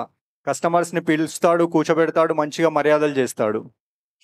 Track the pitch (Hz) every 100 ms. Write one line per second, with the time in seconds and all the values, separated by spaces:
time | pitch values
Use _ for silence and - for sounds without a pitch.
0 | 117 _ _ _ 143 135 170 170 170 170
1 | 165 156 156 - 175 170 170 160 151 160
2 | 156 165 165 156 147 165 165 151 143 151
3 | 151 135 123 - 110 107 - _ _ _
4 | _ _